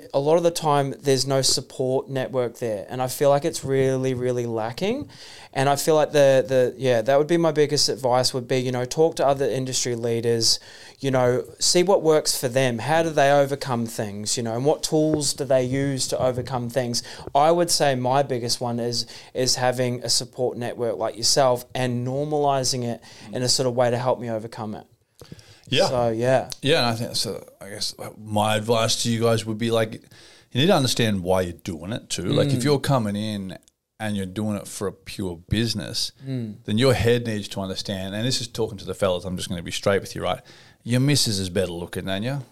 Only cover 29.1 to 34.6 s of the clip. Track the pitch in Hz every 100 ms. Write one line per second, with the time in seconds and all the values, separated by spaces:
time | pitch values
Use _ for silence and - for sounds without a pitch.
29.1 | 113 117 113 107 110 113 113 110 156 -
30.1 | - - - _ 120 165 180 127 - 113
31.1 | 98 87 95 90 85 - 80 87 123 -
32.1 | - 90 - 143 135 135 143 135 135 107
33.1 | 101 107 104 95 - - _ _ - 107
34.1 | 101 95 95 107 101